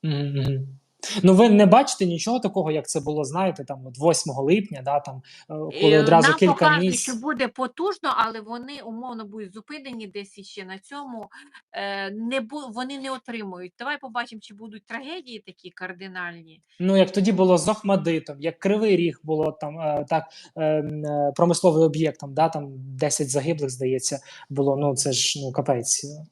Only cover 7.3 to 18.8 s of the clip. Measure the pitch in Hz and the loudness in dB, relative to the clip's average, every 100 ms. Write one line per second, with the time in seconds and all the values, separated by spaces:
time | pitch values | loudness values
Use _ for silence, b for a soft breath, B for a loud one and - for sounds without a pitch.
7.3 | 254 254 - 254 - 359 381 311 - 226 | -4 -4 -4 -8 -4 -6 -4 -2 0 -2
8.3 | 226 208 240 247 285 220 226 254 226 214 | -2 -10 -12 -12 -14 -12 -12 -12 -12 -12
9.3 | 214 202 202 - 294 269 233 214 202 196 | -14 -14 -16 -16 -16 -12 -12 -12 -12 -14
10.3 | - 190 - 185 190 _ 285 277 233 214 | -18 -18 -16 -14 -14 _ -16 -12 -14 -14
11.3 | B 285 B _ - 196 196 196 208 226 | B -20 B _ -8 -6 -6 -6 -6 -4
12.3 | 269 220 294 269 220 254 277 269 262 - | -4 -4 -10 -10 -8 -8 -8 -8 -10 -10
13.3 | 226 202 180 180 _ 247 285 269 233 233 | -10 -10 -12 -14 _ -8 -8 -8 -8 -8
14.3 | 220 - 202 220 208 _ 233 269 359 254 | -12 -20 -20 -18 -18 _ -12 -10 -12 -12
15.3 | 226 - 175 180 - 185 180 190 185 175 | -16 -16 -20 -20 -14 -14 -12 -14 -10 -10
16.3 | 170 160 160 _ _ 180 190 185 202 190 | -12 -20 _ _ _ 2 4 4 4 2
17.3 | 185 185 180 151 214 196 196 156 160 156 | 4 6 6 4 -2 2 2 2 -2 -4
18.3 | 139 156 160 196 208 | -6 -6 -4 0 2